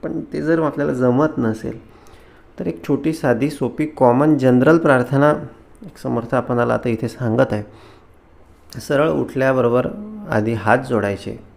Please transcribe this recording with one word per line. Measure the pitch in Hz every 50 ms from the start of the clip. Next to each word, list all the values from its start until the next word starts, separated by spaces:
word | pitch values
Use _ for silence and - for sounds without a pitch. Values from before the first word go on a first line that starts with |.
पण | - 165 160 160 151 -
ते | - 156
जर | 147 156 165 165
आपल्याला | 160 147 139 143 143 147
जमत | 139 127 127 123 123 131 151 156 151 -
नसेल | 123 113 107 - - 117 117 - - - - - - - - - - - - - - - - -
तर | 185
एक | - - - - -
छोटी, | 143 135 143 160
साधी, | 160 160 - 139 120 113 131 147
सोपी, | 147 - 135 120 - - 156
कॉमन, | 151 - - 135 123 120 131 147 156 156 135
जनरल | 127 131 123 123 127 151 160 170
प्रार्थना | 160 156 135 127 123 - 139 139 143 151 151 151 156 123 - - - - - - -
एक | 180 - -
समर्थ | - 131 123 117 113 120 -
आपणाला | 123 120 - 127 120 120 120 117
आता | 113 - 127
इथे | 113 110 - 117
सांगत | - - 123 117 110 117 135 131
आहे. | 104 104 104 - - - - - - - - - - _ _ _ - - - _ - _ _ - - 127
सरळ | - - 147 139 151 160
उठल्याबरोबर | 160 156 - - - 135 131 131 135 131 120 120 117 123 127 - - - - - - - - -
आधी | - 107 107 113
हात | 117 107 98 107 113 131
जोडायचे | 131 131 127 107 101 101 101 95 - 98 - - - - -